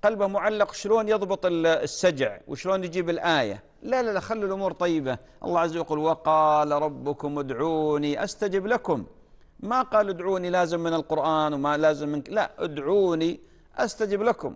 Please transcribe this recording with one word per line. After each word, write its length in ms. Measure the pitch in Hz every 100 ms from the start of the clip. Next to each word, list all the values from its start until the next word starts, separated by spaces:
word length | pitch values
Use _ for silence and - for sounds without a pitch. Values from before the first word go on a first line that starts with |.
قلبه 220 | 208 214 196
معلق 460 | 202 190 214 202
شلون 360 | - - 226 214
يضبط 380 | 214 190 190 185
ال-، 200 | 170 165
السجع 720 | 160 147 - 180 147 127 98 -
وشلون 360 | 135 180 190
يجيب 260 | 180 170 170
الآية. 520 | 170 170 160 113 101 - _
لا، 200 | - 254
لا، 80 | 240
لا، 100 | 196
خلوا 280 | - 220 202
الأمور 240 | 196 190
طيبة. 460 | 170 180 160 131 120 - -
الله 160 | - 175
عز 100 | 165
وجل 100 | 165
يقول: 180 | 160 151
"وقال 720 | 156 156 156 156 156 151 147
ربكم 680 | 147 151 139 131 139 147 147
ادعوني 840 | 139 120 156 160 151 147 147 143
أستجب 420 | 202 - 208 190 190
لكم". 380 | 240 - 143 92 - _ - - _
ما 220 | 196 247
قال: 260 | 254 214 202
"ادعوني" 420 | 175 175 190 180
لازم 300 | 180 175 170
من 140 | 165
القرآن 600 | 165 156 156 156 156 151
وما 220 | 147 143 147
لازم 320 | 156 151 147
من 140 | 147
ك-، 80 | 147
لا، 200 | 208 190 -
"ادعوني 840 | 175 147 143 202 190 165 165 175 - - - -
أستجب 460 | 233 - 214 196
لكم، 320 | 220 220 143